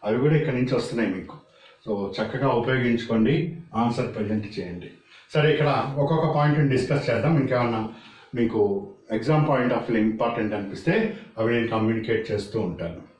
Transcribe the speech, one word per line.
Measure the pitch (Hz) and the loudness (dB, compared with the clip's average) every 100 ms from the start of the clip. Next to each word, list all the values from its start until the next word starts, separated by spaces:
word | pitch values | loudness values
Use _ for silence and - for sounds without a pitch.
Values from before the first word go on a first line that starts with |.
అవి | 104 117 | -2 0
కూడా | 143 156 | 4 2
ఇక్కడి | 139 127 | 2 0
నుంచి | 127 | 0
వస్తున్నాయి | 123 - 117 104 | 0 -2 -2 -2
మీకు. | 95 - - _ _ - - - | -4 -8 -16 _ _ -20 -20 -6
So, | 104 98 - | -4 -4 -4
చక్కగా | 107 127 135 | -6 -2 0
ఉపయోగించుకోండి, | 117 120 131 120 113 - 113 110 - - - - 113 | 0 0 0 2 0 0 2 2 2 0 -6 -8 -2
ఆన్సర్ | 120 - - | 0 0 -4
ప్రజెంట్ | - 104 107 101 - | -4 -2 -2 -4 -8
చేయండి. | 87 87 - - _ - - | -10 -10 -14 -18 _ -20 -4
సరే, | 156 151 | 2 4
ఇక్కడ | 147 147 131 143 139 | 4 2 2 -2 -2
ఒక్కొక్క | 143 160 160 | 0 2 2
పాయింట్ని | 151 147 147 139 | 2 2 4 4
డిస్కస్ | 127 - 143 - | 2 2 0 0
చేద్దాం. | 117 104 160 | 0 2 2
ఇంకేమన్నా | 127 123 120 113 110 - - - - | 2 2 0 0 -4 -8 -20 -20 -12
మీకు | 127 113 110 101 98 - - - | -2 0 2 2 0 -6 -16 -6
ఎగ్జామ్ | 113 - 151 143 | -4 2 2 4
పాయింట్ | 131 123 | 2 2
ఆఫ్ | 113 - | 0 0
వ్యూ | 113 | 2
ఇంపార్టెంట్ | 110 107 117 120 107 | 2 2 -2 0 -2
అనిపిస్తే | 104 98 101 - 208 220 - - - | -2 -6 -6 0 2 0 -4 -14 -4
అవి | 113 | 0
నేను | 117 107 | 2 0
కమ్యూనికేట్ | 110 110 113 110 110 - | 0 0 0 0 -2 0
చేస్తూ | 104 101 - | -4 -2 -4
ఉంటాను. | 90 82 85 82 - _ | -4 -4 -8 -8 -16 _